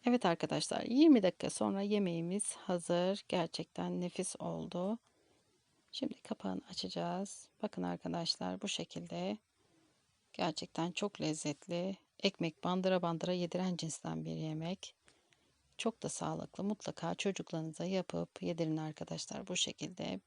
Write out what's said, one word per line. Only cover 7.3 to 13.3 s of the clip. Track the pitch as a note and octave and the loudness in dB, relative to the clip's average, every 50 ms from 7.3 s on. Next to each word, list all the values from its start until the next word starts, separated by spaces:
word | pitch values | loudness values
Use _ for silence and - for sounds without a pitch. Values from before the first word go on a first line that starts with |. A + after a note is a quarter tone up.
| - - - - _ _ | -8 -14 -16 -20 _ _
Bakın | - G#3 - F#3 F3+ | -6 -6 -4 -4 -2
arkadaşlar, | F3 F3 F3 - F3+ E3+ F3 E3+ F3 - - - F#3 F#3 F#3+ | -2 -4 -4 -4 -4 -4 -2 -2 -2 -2 -2 -2 -4 -4 -4
bu | G#3 | -4
şekilde | G3+ - - E3+ - - F3 F3 E3+ E3 F3 F3 F#3+ G#3 G#3+ _ _ _ _ _ _ _ _ _ _ _ _ _ _ _ _ _ _ - | -4 -4 -4 -6 -6 -8 -12 -10 -8 -6 -4 -2 -2 -4 -4 _ _ _ _ _ _ _ _ _ _ _ _ _ _ _ _ _ _ -4
gerçekten | - F3 E3+ D#3 - E3+ - _ - D#3+ F3 | 0 0 0 0 -2 -8 -6 _ -2 -2 0
çok | F3 - G#3 G3+ - - | 0 0 -2 -2 -2 0
lezzetli. | D#3 D#3 D3+ D#3 - D3+ D3 - - - F3 E3+ F3 G3 G3 - _ _ _ - - | 0 0 0 0 -2 -4 -4 -4 -6 -4 -2 -2 -2 -2 -4 -6 _ _ _ 2 2
Ekmek | G3 - - F3 E3 - _ - | 2 4 4 -2 -2 -2 _ 0
bandıra | F3 F3+ F#3+ F#3 F#3 F#3 F3+ | 0 2 4 4 4 4 4
bandıra | F3 E3+ E3+ D#3+ - F3 | 4 2 0 0 0 0